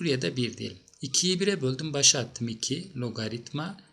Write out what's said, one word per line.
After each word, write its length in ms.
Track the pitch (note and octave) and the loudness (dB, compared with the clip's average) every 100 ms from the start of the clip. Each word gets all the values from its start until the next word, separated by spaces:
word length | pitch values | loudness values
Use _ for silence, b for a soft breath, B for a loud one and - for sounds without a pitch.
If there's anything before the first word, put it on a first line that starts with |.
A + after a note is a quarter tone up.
Buraya 220 | E3+ C3 | 0 0
da 140 | E2+ B2+ | 0 0
bir 200 | A#2 - | -2 -4
diyelim. 220 | A2 F#2+ - - | -10 -10 -18 -12
İkiyi 400 | C3 - F3+ F#3 | -2 2 2 2
bire 220 | G3 F#3+ | 2 2
böldüm. 300 | C3 C3 D#3 | 0 0 -2
Başa 260 | C#3+ C#3 C#3+ | 4 6 6
attım 300 | A2+ - A#2 | 0 -4 -4
iki. 440 | A2 - C#3+ F#3+ B2+ | -4 -2 -4 -4 -6
Logaritma 840 | B2 A2+ A2 A#2 - - E3+ G3 b | -4 -4 -4 -6 -6 -6 -6 -10 b